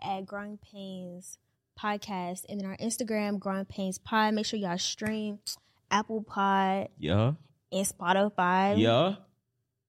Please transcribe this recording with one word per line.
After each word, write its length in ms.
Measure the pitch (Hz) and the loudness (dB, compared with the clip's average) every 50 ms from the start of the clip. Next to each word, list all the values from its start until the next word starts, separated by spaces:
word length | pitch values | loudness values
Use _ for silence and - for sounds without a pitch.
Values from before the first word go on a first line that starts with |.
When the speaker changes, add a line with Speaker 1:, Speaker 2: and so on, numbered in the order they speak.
Speaker 1:
at 240 | - 196 196 190 190 | -6 -6 -6 -6 -6
Growing 320 | - 208 202 208 208 208 | -8 -10 -10 -10 -10 -14
Pains 800 | 208 - _ 214 202 196 190 190 185 180 180 175 180 - - - _ _ _ _ _ _ _ _ | -16 -18 _ -16 -14 -12 -12 -10 -10 -10 -12 -14 -14 -16 -18 -20 _ _ _ _ _ _ _ _
Podcast, 680 | - - 208 208 208 - 214 196 180 180 175 185 - - - | -6 -4 -2 -2 -2 -4 -6 -6 -4 -4 -4 -6 -8 -8 -8
and 100 | 208 202 | -8 -6
then 80 | 190 | -6
our 80 | 190 190 | -6 -8
Instagram, 600 | - - 233 - - 247 214 220 214 208 208 208 190 | -4 -4 -4 -2 -2 -2 -2 0 0 0 0 -2 -2
Growing 240 | - 196 190 196 190 | -2 -2 -2 -2 -4
Pains 340 | - - - 190 190 185 | -6 -6 -4 -4 -4 -4
Pod. 360 | - _ - 226 220 214 214 214 | -6 _ 0 2 2 4 4 2
Make 120 | 214 220 | 2 0
sure 140 | - 233 214 | -2 -4 -4
y'all 180 | 202 175 175 | -2 -2 -2
stream 600 | 185 - - - - 214 214 220 214 214 214 208 - _ - - - _ _ _ _ _ - | -2 -2 -4 -4 -4 -4 -4 -4 -2 -4 -6 -8 -8 _ -12 -14 -14 _ _ _ _ _ 0
Apple 320 | 196 208 220 - 226 220 | 0 0 0 0 -4 -6
Pod 680 | 220 - - 202 196 196 196 196 196 190 190 196 - - _ | -6 -4 -2 0 2 4 4 4 4 2 2 0 -2 -6 _
Speaker 2:
Yeah. 380 | - 76 73 92 104 113 131 156 - - _ _ _ _ _ | -6 0 2 4 4 4 4 2 -2 -8 _ _ _ _ _
Speaker 1:
and 160 | - 185 202 | -4 -2 -2
Spotify. 920 | - - - 185 175 185 196 202 208 208 - 180 175 185 185 196 202 208 | -2 -4 -2 2 2 4 4 4 2 2 2 2 4 4 4 4 4 4
Speaker 2:
Yeah. 380 | 208 110 113 117 131 165 190 202 - - _ _ _ _ _ _ _ _ _ _ _ _ | 4 6 6 6 6 4 2 0 -4 -10 _ _ _ _ _ _ _ _ _ _ _ _